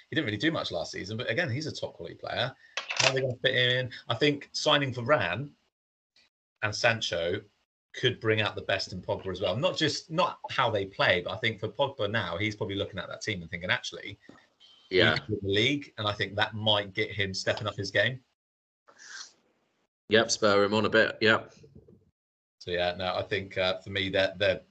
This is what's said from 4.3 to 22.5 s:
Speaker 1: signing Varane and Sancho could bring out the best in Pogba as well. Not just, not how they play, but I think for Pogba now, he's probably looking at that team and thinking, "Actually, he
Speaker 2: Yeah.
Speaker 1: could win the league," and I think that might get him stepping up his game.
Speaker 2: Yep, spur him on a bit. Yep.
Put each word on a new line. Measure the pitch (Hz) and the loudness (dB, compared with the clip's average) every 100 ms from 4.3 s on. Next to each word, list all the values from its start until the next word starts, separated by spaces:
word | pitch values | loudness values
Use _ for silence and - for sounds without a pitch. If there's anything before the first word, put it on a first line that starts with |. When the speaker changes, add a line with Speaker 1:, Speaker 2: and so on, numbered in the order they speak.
| 143 - | 2 -4
Speaker 1:
signing | - 151 143 135 | -4 2 2 2
Varane | 120 120 147 90 87 143 - _ _ _ _ _ _ _ _ _ _ | -2 2 2 2 -2 -6 -12 _ _ _ _ _ _ _ _ _ _
and | 107 - | -6 0
Sancho | 120 113 - 85 85 92 - _ _ _ _ | 2 2 -2 -2 -2 -2 -6 _ _ _ _
could | - 127 - | -2 -2 0
bring | 113 110 | 0 2
out | 104 98 | 0 -2
the | |
best | - 98 - | -2 -2 -4
in | 92 | -8
Pogba | - 101 95 | -6 -6 -6
as | 92 | -4
well. | 95 104 | -2 0
Not | 180 - | -2 0
just, | 156 - - | 0 -2 -4
not | 160 180 - - | -2 -2 -2 -6
how | - 123 | 0 2
they | 104 98 | 0 -2
play, | - 135 92 | 0 2 2
but | 87 | 0
I | 98 | -4
think | 113 110 | -4 -4
for | 107 | -4
Pogba | - 139 - 101 | -2 -2 -2 -2
now, | 110 87 87 | -2 -2 -2
he's | 107 104 | -2 -2
probably | 101 98 | -4 -4
looking | 92 92 | -4 -6
at | - | -10
that | - | -8
team | - 95 | -6 -6
and | 82 | -8
thinking, | 85 92 | -6 -2
"Actually, | 123 - - - 101 - - _ _ - _ - | -2 -4 -12 -12 -14 -18 -20 _ _ -20 _ 2
he | 92 | 6
Speaker 2:
Yeah. | 82 76 | 6 4
Speaker 1:
could | - | -2
win | 104 | -4
the | 98 | 0
league," | 101 123 143 - - | 2 2 0 -4 -6
and | 104 | -4
I | |
think | 101 98 101 | -2 -2 -2
that | 107 110 | -2 0
might | 107 104 101 | 0 0 0
get | 101 98 | -4 -4
him | - 98 | -2 -4
stepping | 92 - 101 104 | -2 -2 -2 -4
up | 98 | -6
his | 95 | -2
game. | 101 110 131 _ _ _ _ _ _ _ - - - - _ _ _ _ _ _ _ - | 0 0 -2 _ _ _ _ _ _ _ -20 -18 -16 -16 _ _ _ _ _ _ _ 2
Speaker 2:
Yep, | 107 113 | 4 4
spur | - 107 101 | 4 4 6
him | 101 | 6
on | 107 110 | 4 4
a | |
bit. | 110 107 - | 6 4 4
Yep. | 107 113 - - - - - - _ _ _ _ _ | 4 4 2 -18 -20 -20 -20 -20 _ _ _ _ _